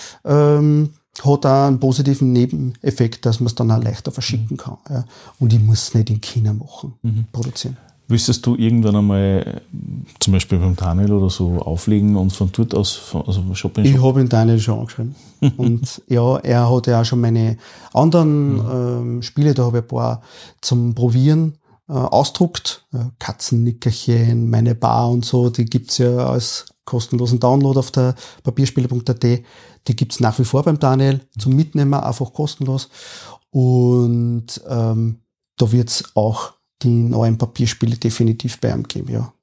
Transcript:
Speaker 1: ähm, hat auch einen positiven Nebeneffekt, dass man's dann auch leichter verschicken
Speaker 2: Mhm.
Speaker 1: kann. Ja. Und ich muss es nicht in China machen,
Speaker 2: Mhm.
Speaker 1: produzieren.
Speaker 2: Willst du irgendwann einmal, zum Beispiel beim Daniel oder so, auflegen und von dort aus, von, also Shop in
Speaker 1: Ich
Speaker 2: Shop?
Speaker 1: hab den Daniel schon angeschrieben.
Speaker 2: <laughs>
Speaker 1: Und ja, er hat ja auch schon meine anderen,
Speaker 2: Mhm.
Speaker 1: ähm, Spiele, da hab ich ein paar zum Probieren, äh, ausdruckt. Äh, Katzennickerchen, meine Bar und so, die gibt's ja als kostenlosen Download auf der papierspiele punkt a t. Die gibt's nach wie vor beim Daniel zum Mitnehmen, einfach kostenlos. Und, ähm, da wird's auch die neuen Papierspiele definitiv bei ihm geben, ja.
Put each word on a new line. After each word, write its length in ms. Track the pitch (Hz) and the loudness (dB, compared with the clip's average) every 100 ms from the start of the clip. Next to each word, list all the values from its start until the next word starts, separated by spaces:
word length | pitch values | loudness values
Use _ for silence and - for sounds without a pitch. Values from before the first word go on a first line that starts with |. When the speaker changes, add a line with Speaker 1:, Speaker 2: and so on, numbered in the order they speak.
| - - - | -20 -10 0
Speaker 1:
ähm, 640 | 147 147 147 151 147 151 - _ - | 4 4 4 4 2 0 -6 _ -2
hat 220 | 139 143 139 | 0 2 4
auch 220 | 139 139 | 4 4
einen 120 | 131 | 2
positiven 540 | 131 131 139 135 131 | 2 2 0 2 2
Nebeneffekt, 920 | 123 123 151 127 - 139 - 117 - 117 | 2 2 -2 -6 -4 -4 0 -2 -2 -2
dass 140 | 113 | 0
man's 160 | 117 117 | -2 0
dann 160 | 113 | 0
auch 100 | 113 | 2
leichter 300 | 110 - - | 0 -6 -8
verschicken 360 | 131 - 110 110 | -8 -6 -4 -4
Speaker 2:
Mhm. 60 | 135 | -8
Speaker 1:
kann. 200 | - - - | -12 -16 -8
Ja. 160 | 127 117 - - - | -8 -8 -14 -20 -2
Und 140 | 120 | 2
ich 80 | 113 | 4
muss 220 | 107 110 | 4 2
es 100 | - | 0
nicht 160 | 113 113 | 0 0
in 100 | 107 | -2
China 320 | - 117 107 | -4 -2 -2
machen, 400 | 107 - - 143 - | -2 -8 -16 -16 -8
Speaker 2:
Mhm. 220 | 117 110 113 | -4 -4 -4
Speaker 1:
produzieren. 460 | 123 123 - 127 131 _ _ - | -6 -6 -8 -10 -12 _ _ -2
Speaker 2:
Willst 380 | 117 - - 120 | 0 2 0 0
du 100 | 117 | 0
irgendwann 420 | 113 120 107 104 | 2 2 2 2
einmal, 640 | 101 98 98 95 - - - - - - - - | 2 2 2 0 -2 -10 -14 -14 -12 -12 -14 -4
zum 140 | - | 0
Beispiel 260 | 95 - 92 | 0 2 0
beim 160 | 90 90 | 0 0
Daniel 380 | 90 90 101 | 0 0 2
oder 160 | 101 95 | 2 0
so, 300 | - 87 87 | 0 -2 -2
auflegen 540 | - 90 107 104 104 101 | -4 -4 0 2 2 2
und 140 | 95 | 0
von 160 | - 92 | 0 -2
dort 240 | - 113 104 | -2 -2 -2
aus, 160 | 101 | -2
von, 320 | - - - - | -6 -8 -6 -4
also 180 | 98 92 95 | -4 -4 -4
Shop 220 | - 110 | -4 0
in 80 | 139 | 4
Speaker 1:
Ich 100 | 131 | 4
Speaker 2:
Shop? 80 | |
Speaker 1:
hab 120 | 131 131 | 4 2
den 120 | 123 | 2
Daniel 300 | 117 113 113 | 4 4 2
schon 180 | 107 107 | 0 -4
angeschrieben. 360 | 117 - 117 143 - _ | -6 -8 -10 -10 -20 _
Speaker 2:
<laughs> 160 | 139 - | -4 0
Speaker 1:
Und 440 | 120 117 131 - - | -2 -2 -4 -10 -2
ja, 300 | 120 123 135 | 0 2 0
er 320 | 135 120 120 | 0 2 2
hat 180 | 127 123 | 2 2
ja 140 | 117 | 0
auch 40 | 113 | 0
schon 160 | 123 | 0
meine 360 | 117 113 113 113 - - - | 0 2 0 -2 -10 -20 -4
anderen, 600 | - 156 170 156 147 143 120 | 0 4 4 4 2 0 0
Speaker 2:
Mhm. 60 | 110 | -2
Speaker 1:
ähm, 500 | 127 123 120 120 120 | -2 -2 -4 -4 -6
Spiele, 320 | 113 - 147 | -6 0 2
da 100 | 131 120 | 2 0
hab 80 | |
ich 80 | 117 | -2
ein 60 | 113 | -4
paar 340 | 123 120 117 - - - _ | -4 -4 -4 -10 -20 -20 _
zum 320 | - 123 120 117 | -2 0 0 0
Probieren, 640 | 123 123 139 156 160 151 _ _ - | 2 4 4 2 0 -4 _ _ -8
äh, 60 | |
ausdruckt. 920 | 139 127 110 - - 175 - - - _ | -4 0 2 2 0 0 -2 -10 -10 _
Äh, 40 | 123 120 - | -6 -6 -8
Katzennickerchen, 1300 | - - - 117 120 120 120 - - 117 117 117 113 | -12 -10 -2 0 0 0 -2 -2 0 2 2 2 0
meine 260 | 113 117 117 | 2 2 0
Bar 340 | 117 117 120 | 0 2 0
und 140 | 120 117 | 0 0
so, 240 | 123 123 | 0 0
die 160 | 123 113 | 0 -2
gibt's 320 | 117 - - | -2 -2 -2
ja 180 | 123 123 127 | 0 0 0
als 380 | 123 - - - _ | -2 -4 -8 -14 _
kostenlosen 560 | - 120 - 120 123 123 | -8 -6 -2 -2 0 2
Download 380 | 123 135 139 135 | 2 4 2 0
auf 100 | 127 | 0
der 220 | 135 127 127 - - | 0 0 -2 -12 -10
papierspiele 440 | - 120 131 135 123 | -4 -2 0 0 -2
punkt 220 | 123 117 | -2 -4
a 40 | |
t. 300 | 120 120 123 - - - _ - | 0 0 0 -4 -20 -20 _ -6
Die 80 | 113 | -2
gibt's 240 | 120 - | -4 0
nach 180 | 117 120 | 0 0
wie 60 | 120 | 0
vor 180 | 135 | 0
beim 160 | 160 151 | 0 0
Daniel 420 | 135 131 135 135 - 110 | 2 2 2 0 -6 -6
zum 180 | 117 135 | 0 2
Mitnehmen, 380 | 156 151 139 143 | 2 0 0 0
einfach 380 | - 120 127 | -2 -4 -6
kostenlos. 560 | - 151 - 131 131 - - - - - - _ | -4 -6 -4 -4 -4 -8 -16 -20 -20 -20 -20 _
Und, 1120 | 131 127 127 123 123 120 120 120 120 113 - - | 0 4 4 4 4 2 0 -2 -4 -8 -14 -6
ähm, 520 | 120 113 113 113 113 _ _ _ - | -2 0 0 -2 -4 _ _ _ -2
da 140 | 113 | 2
wird's 320 | 120 117 - - - | 2 0 -6 -4 -2
auch 380 | 107 107 - - _ - | 0 -2 -10 -16 _ -4
die 80 | 120 | 0
neuen 480 | 117 117 117 117 113 | 2 0 0 0 0
Papierspiele 580 | 117 - 117 - 117 117 | -4 -2 -4 -2 -4 -2
definitiv 600 | 113 113 117 113 123 - | -4 0 0 -2 -6 -6
bei 120 | 117 | -4
ihm 120 | 117 | -4
geben, 260 | 120 - 127 | -6 -8 -6
ja. 200 | 113 117 - | -6 -6 -12